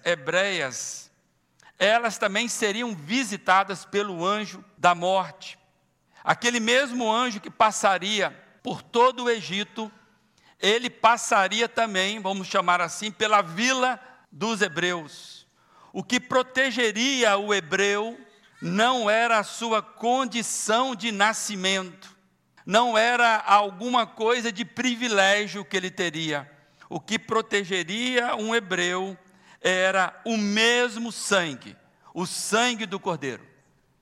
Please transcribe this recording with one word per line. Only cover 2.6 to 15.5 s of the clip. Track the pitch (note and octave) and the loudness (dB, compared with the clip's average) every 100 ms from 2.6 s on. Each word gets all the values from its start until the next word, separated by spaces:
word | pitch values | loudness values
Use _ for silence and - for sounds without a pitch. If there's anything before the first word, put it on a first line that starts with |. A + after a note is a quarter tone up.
| G#3+ G3+ A#3+ | -2 -2 -6
visitadas | F#3 D3 B3 A#3 G3 - F#3 G3 F3+ | -8 -4 -2 -2 -4 2 4 2 -6
pelo | - G3+ G#3 F3 | -4 -4 -2 -2
anjo | F3+ G#3 G#3 F#3 - _ | -2 -2 -4 -12 -20 _
da | F3 | 2
morte. | F3 F3+ F#3+ E3+ - - - _ _ _ _ _ - | 4 2 0 -2 -10 -18 -20 _ _ _ _ _ -6
Aquele | - D#3+ A#3+ A#3+ | -2 0 0 0
mesmo | A3 B3 C#4 B3 A3+ | 2 2 2 0 0
anjo | A3 B3+ G3+ | 2 0 -4
que | - | -10
passaria | - A3 G3+ G#3 F3+ F#3+ G#3+ E3 - - _ | 2 2 4 2 2 0 -2 -2 -4 -20 _
por | - E3+ | -10 -10
todo | - A#3 B3+ B3+ | -2 4 4 4
o | A#3+ | 0
Egito, | A3+ D3 G3 G#3 - A3 - _ _ _ _ _ _ | -2 -2 -6 -6 -8 -12 -12 _ _ _ _ _ _
ele | F#3 A3+ B3 | 2 2 -2
passaria | - A3 A#3 - A3 E3 G#3+ A#3 | 2 4 4 2 2 2 0 -2
também, | A#3 A3+ F#3+ F#3+ A3 | 0 0 0 -2 -2
vamos | F#3+ G3 F3+ | -4 -4 -2
chamar | G3 F3+ F3+ | 0 2 2
assim, | E3+ - G#3+ | 0 -4 -8
pela | - G#3+ G#3+ | -2 2 2
vila | F3 E3 B3 C4 B3+ A#3+ - - _ | 2 -2 0 2 0 -2 -10 -20 _
dos | C#3+ G#3+ A3 | -6 -4 0
hebreus. | G3 D#3 F3 F3 D3 - - - _ | -2 0 -2 -2 -8 -16 -20 -20 _